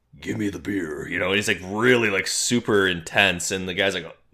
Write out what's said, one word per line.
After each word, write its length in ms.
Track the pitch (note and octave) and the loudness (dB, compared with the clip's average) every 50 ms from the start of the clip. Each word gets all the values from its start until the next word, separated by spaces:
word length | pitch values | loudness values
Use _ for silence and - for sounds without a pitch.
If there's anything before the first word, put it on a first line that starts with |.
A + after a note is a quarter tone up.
| _ _ - D2 | _ _ -20 -12
"Give 180 | - - A2 A2 | -8 -6 -4 -4
me 100 | G#2+ G2+ | -4 -4
the 80 | F#2 F2+ | -4 -6
beer," 480 | - F#2+ G#2 G2 E2+ D#2 D2 D2+ - E2+ | -6 -4 -4 -4 -4 -4 -6 -8 -6 -4
you 100 | F2 F#2 | -2 -2
know, 80 | F#2 F2+ | 0 2
and 80 | G2 | 2
he's, 120 | G#2 G#2 A2+ | 2 2 0
like, 120 | G2+ E2+ F#2 | -2 -4 -4
really, 460 | F#2 G2+ G#2+ A#2 B2+ B2+ A#2 A2+ G#2 | -6 -4 2 4 6 6 6 4 2
like, 160 | G2 F#2+ F#2 | 0 -2 -2
super 600 | - - - - - B2 A#2+ - - A2 G2+ F#2+ | -2 -4 -4 -2 0 0 0 2 2 2 4 4
intense. 640 | F#2 F2+ E2+ D#2+ - - A2 G2+ F#2+ F2 F2 - - | 2 0 -2 -6 -2 2 4 4 4 2 0 -4 -4
And 180 | G2 F#2+ F#2 F#2 | -4 -4 -4 -4
the 60 | F2+ | -2
guy's 200 | G2 G2 G2 F#2 | 0 0 0 0
like, 100 | F2+ D#2+ | -2 -6
"Oh, 80 | D#2+ - _ _ _ | -10 -14 _ _ _